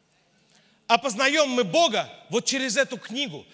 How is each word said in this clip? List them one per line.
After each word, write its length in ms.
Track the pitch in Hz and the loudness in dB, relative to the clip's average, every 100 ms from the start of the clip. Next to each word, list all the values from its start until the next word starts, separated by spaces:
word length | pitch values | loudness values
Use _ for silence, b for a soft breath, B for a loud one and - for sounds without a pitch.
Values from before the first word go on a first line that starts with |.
| _ _ _ _ b b b b - | _ _ _ _ b b b b 0
А 100 | 233 | 0
познаем 500 | 262 202 269 311 285 | 0 0 2 4 2
мы 140 | 247 | 2
Бога 460 | 196 311 339 208 135 - - | 2 2 2 2 -4 -12 -4
вот 160 | 214 240 | -2 -2
через 300 | 269 262 208 | -2 0 0
эту 220 | 269 233 | 0 -4
книгу. 480 | - 240 269 147 - | -10 -6 -6 -8 -18